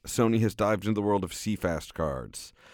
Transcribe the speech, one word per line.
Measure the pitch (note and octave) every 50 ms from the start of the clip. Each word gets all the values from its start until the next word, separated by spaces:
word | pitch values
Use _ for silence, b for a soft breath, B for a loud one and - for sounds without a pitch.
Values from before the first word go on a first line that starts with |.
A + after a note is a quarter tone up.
| -
Sony | - - - A#2+ A2+ A2+ A2+
has | A2+ G#2+ -
dived | - G#2+ G#2 A2 F#2+ F#2
into | G#2+ A2
the | G#2 G2+
world | G#2 G#2 G2+ F#2+
of | E2 -
C | - - G#2+ G#2+
fast | F#2+ - F2+ E2 D#2 - - -
cards. | - E2 D2+ C2+ B1+ A#1+ G1+ - - - - b b b b